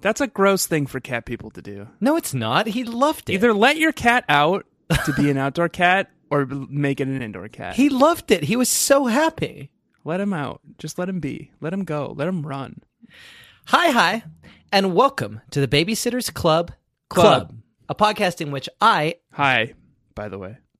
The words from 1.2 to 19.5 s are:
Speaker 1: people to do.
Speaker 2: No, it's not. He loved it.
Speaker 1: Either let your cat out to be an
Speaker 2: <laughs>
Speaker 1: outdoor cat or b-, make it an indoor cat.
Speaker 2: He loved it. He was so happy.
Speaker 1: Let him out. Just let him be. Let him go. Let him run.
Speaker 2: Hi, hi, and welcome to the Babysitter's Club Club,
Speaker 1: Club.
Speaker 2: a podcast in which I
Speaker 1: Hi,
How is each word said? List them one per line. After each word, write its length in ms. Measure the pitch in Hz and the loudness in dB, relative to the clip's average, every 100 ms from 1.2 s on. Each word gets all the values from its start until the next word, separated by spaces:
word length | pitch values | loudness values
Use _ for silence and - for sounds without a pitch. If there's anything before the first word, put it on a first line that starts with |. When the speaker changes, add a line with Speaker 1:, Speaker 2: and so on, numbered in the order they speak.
| - | -8
Speaker 1:
people 240 | 117 110 | -10 -12
to 100 | - | -16
do. 260 | 101 101 120 _ | -16 -16 -16 _
Speaker 2:
No, 140 | 233 320 | 0 0
it's 160 | - | -2
not. 320 | 131 110 143 220 | -4 0 0 0
He 160 | 214 | -4
loved 460 | 233 233 294 302 - | -6 0 0 0 -4
it. 40 | |
Speaker 1:
Either 200 | 185 233 | 2 2
let 240 | 208 247 311 | 4 4 4
your 140 | 320 | 0
cat 320 | - 240 247 - | 2 2 2 2
out 380 | 147 151 196 - _ _ 156 - | 2 4 0 -6 _ _ -2 0
to 80 | |
be 160 | 139 143 | 0 2
an 80 | 135 | 2
Speaker 2:
<laughs> 80 | 135 | -2
Speaker 1:
outdoor 240 | 147 170 | -2 -4
cat 400 | - 175 190 - _ _ | 2 2 2 -2 _ _
or 140 | 143 131 | -2 -2
b-, 180 | 139 135 | -6 -8
make 300 | 143 143 135 | -2 -2 -2
it 80 | 135 | -4
an 140 | 135 | -4
indoor 260 | 113 95 104 | -8 -10 -14
cat. 280 | - 92 196 | -12 -8 0
Speaker 2:
He 140 | 285 | 2
loved 420 | 262 294 339 - | 4 4 2 0
it. 120 | 185 | 0
He 120 | 147 240 | 2 0
was 120 | 247 | 0
so 380 | - - 277 254 | 0 2 2 4
happy. 640 | 233 320 - 143 - 143 _ _ _ | 2 0 -2 -8 -8 -18 _ _ _
Speaker 1:
Let 160 | 143 180 | -8 -4
him 140 | 202 | -4
out. 280 | 175 127 - - - | -4 -6 -10 -18 -16
Just 180 | 156 - | -12 -8
let 100 | 180 | -6
him 120 | 185 | -6
be. 320 | 143 123 151 _ | -8 -10 -14 _
Let 100 | 151 | -8
him 100 | 196 | -6
go. 300 | 180 147 147 147 | -6 -6 -6 -6
Let 100 | 160 | -6
him 140 | 185 151 | -4 -6
run. 360 | 139 131 - _ _ - - - - - _ - | -10 -12 -16 _ _ -20 -20 -20 -20 -20 _ 0
Speaker 2:
Hi, 240 | 294 339 | 2 4
hi, 320 | 240 170 226 - - - - _ | 4 2 0 -8 -20 -20 -20 _
and 240 | 196 190 175 | 0 2 4
welcome 460 | 269 - 104 107 - | 2 2 -8 -10 -8
to 100 | 143 135 | -4 0
the 20 | |
Babysitter's 640 | 147 170 220 247 247 - | 2 0 -2 -2 -4 -6
Club 400 | - 170 160 175 - _ _ _ | -2 0 0 -2 -10 _ _ _
Club, 400 | 180 202 143 - | 6 6 6 0
Speaker 1:
Club. 60 | 117 _ _ - | -14 _ _ -12
Speaker 2:
a 80 | - | 0
podcast 460 | 208 214 190 180 | 0 2 -2 -2
in 80 | 151 | -6
which 160 | 139 - - | -6 -10 2
I 340 | 220 190 151 - _ | 4 4 0 -4 _
Speaker 1:
Hi, 420 | - 143 | 0 2